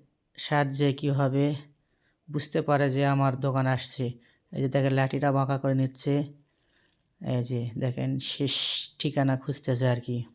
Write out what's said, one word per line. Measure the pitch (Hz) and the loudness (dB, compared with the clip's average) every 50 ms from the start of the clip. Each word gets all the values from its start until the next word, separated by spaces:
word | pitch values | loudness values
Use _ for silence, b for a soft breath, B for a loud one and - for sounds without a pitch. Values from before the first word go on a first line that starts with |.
| _ _ _ _ _ _ _ | _ _ _ _ _ _ _
সাহায্যে | - - - 156 147 143 139 135 139 147 143 | -12 -4 0 2 2 2 2 0 2 2 2
কীভাবে | 135 139 - 143 139 135 139 131 131 139 143 143 147 135 - - _ _ _ _ _ _ _ _ _ _ _ - | 2 2 0 0 2 2 2 2 2 2 2 2 0 -4 -8 -14 _ _ _ _ _ _ _ _ _ _ _ -8
বুঝতে | 147 147 143 - - 160 | -6 -6 -4 -2 -2 -2
পারে | 156 151 147 139 143 139 | 2 2 4 4 4 2
যে | 127 139 139 | 2 2 2
আমার | 139 139 139 139 135 127 127 | 4 4 4 2 2 2 0
দোকান | 131 139 131 135 131 | -2 0 0 2 2
আসছে। | 131 131 123 - - - - 131 120 120 b b b b b b _ | 2 0 0 -2 -6 -6 -4 -4 -4 -6 b b b b b b _
এই | - 139 | -6 -4
যে | 139 135 | -2 0
দেখেন | 135 143 135 139 | 2 2 2 2
লাঠিটা | 135 135 135 131 - 139 143 143 | 2 2 2 0 0 0 2 2
বাঁকা | 135 139 135 127 139 135 | 2 2 2 0 0 0
করে | 135 139 135 | 0 0 2
নিচ্ছে, | 131 131 131 - - - 143 139 143 147 143 - - b b b b b b b b b b b b b b _ - | 2 0 0 -2 -4 -2 0 0 0 0 -4 -8 -16 b b b b b b b b b b b b b b _ -10
এই | 180 127 127 123 120 | -6 -4 -2 -2 -2
যে | 127 131 120 120 120 113 143 | -2 -4 -4 -4 -4 -6 -4
দেখেন | 135 127 127 131 131 131 135 135 | -4 -4 -2 -2 -2 -2 -2 -4
শেষ | 135 - - - 143 135 - - - - - - - - - - | -4 -6 -4 -2 -2 -2 -2 -2 -4 -4 -4 -6 -6 -8 -8 -6
ঠিকানা | - 151 - 147 135 135 131 | -4 -2 0 2 2 2 0
খুঁজতেছে | 127 - - 135 - - - 127 120 131 127 | 0 -2 -6 -8 -6 -4 -2 -2 0 2 0
আর | 123 120 | 0 0
কি। | 117 - 123 120 113 - | -2 -4 -4 -4 -6 -8